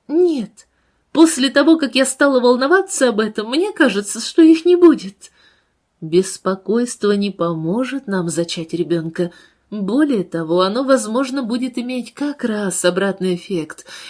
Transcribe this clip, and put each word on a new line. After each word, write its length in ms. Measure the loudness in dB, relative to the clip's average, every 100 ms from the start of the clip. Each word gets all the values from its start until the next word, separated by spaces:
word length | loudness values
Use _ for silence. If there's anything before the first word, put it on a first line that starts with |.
| -4
«Нет. 600 | 2 2 0 -6 -12 _ _ _ _ _
После 380 | 4 4 4 0
того, 300 | 2 4 2
как 160 | 2 0
я 100 | 0
стала 340 | 2 2 4
волноваться 680 | 4 2 2 2 0 0 0
об 100 | 0
этом, 300 | -2 -4 -4
мне 220 | -2 -2
кажется, 480 | 2 0 0 -6 -8
что 240 | -4 4
их 220 | 6 6 4
не 100 | 6
будет». 560 | 6 6 -4 -16 -20 _ _ _ _ _ _ -16
«Беспокойство 1120 | -2 0 0 -6 -6 -6 -2 -2 -2 -4 -2
не 180 | 0 -2
поможет 760 | -4 -4 -4 -4 -4 -4 -6 -6
нам 240 | -4 -4
зачать 460 | -4 -6 -8 -8 -6
ребёнка». 560 | -2 -4 -4 -6 -6 -6 _ _ -14
Более 520 | -8 -4 0 0 0
того, 380 | -4 -6 -2 0
оно, 220 | 0 0
возможно, 600 | 2 0 0 -4 -4 -6
будет 340 | -6 -4 -6 -8
иметь 360 | -8 -8 -10
как 300 | -8 -6 -4
раз 420 | -6 -4 -4 -2 -2
обратный 500 | 0 -4 -2 -4 -4
эффект, 500 | -4 -6 -6 -14 -20 -20